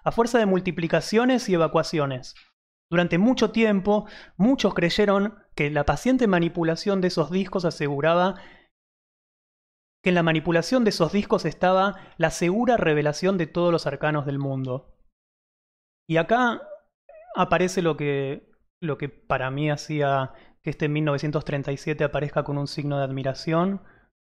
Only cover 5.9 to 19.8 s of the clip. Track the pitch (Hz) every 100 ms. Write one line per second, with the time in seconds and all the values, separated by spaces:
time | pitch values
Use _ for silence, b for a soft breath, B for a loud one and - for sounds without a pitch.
5.9 | 143 240 262 226 180 170 175 160 165 208
6.9 | 196 180 175 147 185 190 196 175 - 143
7.9 | 143 156 170 185 190 B B B _ _
8.9 | _ _ _ _ _ _ _ _ _ _
9.9 | _ 185 180 165 160 175 165 160 254 220
10.9 | - 156 196 - 202 160 - 180 190 196
11.9 | 190 B - 160 - 175 208 247 226 165
12.9 | 151 147 147 180 196 156 175 175 165 147
13.9 | 139 151 151 143 139 139 135 131 127 -
14.9 | _ _ _ _ _ _ _ _ _ _
15.9 | _ - 160 165 233 240 220 571 - _
16.9 | _ _ - - - 180 170 185 190 170
17.9 | 143 147 139 135 147 - _ _ _ 165
18.9 | 135 143 - _ 135 131 139 151 143